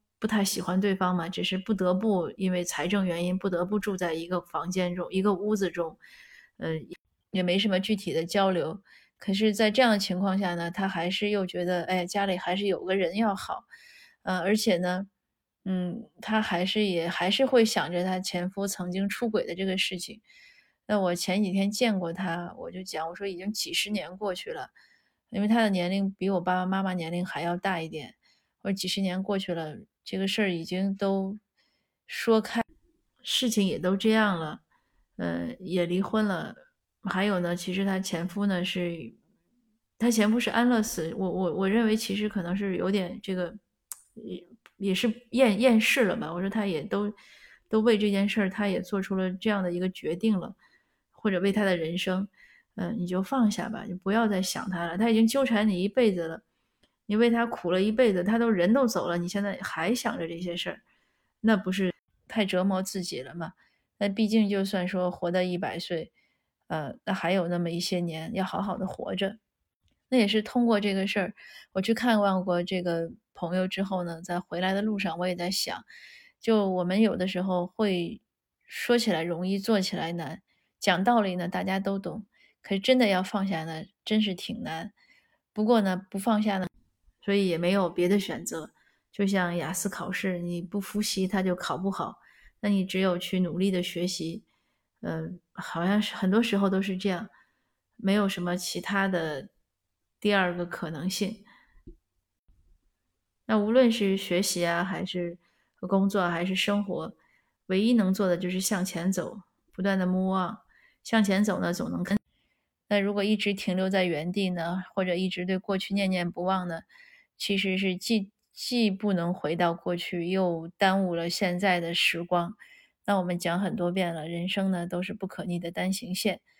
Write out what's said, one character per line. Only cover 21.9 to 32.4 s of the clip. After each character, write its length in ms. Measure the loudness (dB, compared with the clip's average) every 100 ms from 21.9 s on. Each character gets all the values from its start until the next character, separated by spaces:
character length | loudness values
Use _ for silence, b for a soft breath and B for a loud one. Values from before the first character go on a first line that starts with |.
| 0
过 140 | -2
他， 400 | -4 -4 -4 -8 -12
我 140 | -12
就 100 | -12
讲， 280 | -10 -8 -8
我 40 |
说 140 | -6 -8
已 80 | -6
经 160 | -6
几 220 | -4 -4
十 160 | -4 -2
年 280 | -4 -6 -6
过 160 | -6
去 180 | -6 -8
了， 180 | -10 -10 b b b b b -8
因 120 | -2
为 80 | 2
他 120 | 4
的 80 | 4
年 220 | 2 0
龄 180 | 0 -2 -2
比 120 | 0
我 100 | 0
爸 160 | 0 0
爸 100 | 0
妈 160 | 0
妈 120 | 0
年 180 | -2 -4
龄 140 | -4 -4
还 160 | -4
要 160 | -2 -2
大 240 | -2 -2
一 80 | -4
点， 260 | -10 -12 -20 _ _ _ _
我 80 | -4
说 40 |
几 140 | -4 -2
十 140 | -2
年 200 | -2 -2
过 160 | -2 -2
去 160 | -2
了， 220 | -4 -6 -10 -16 _ -8
这 120 | -4
个 80 | -2
事 160 | 0
儿 80 | 0
已 140 | 0
经 320 | -4 -2 -2 0
都 420 | 0 0 -2 -8 _ _ _ _ _ _ -14
说 320 | -4 2
开， 240 | 4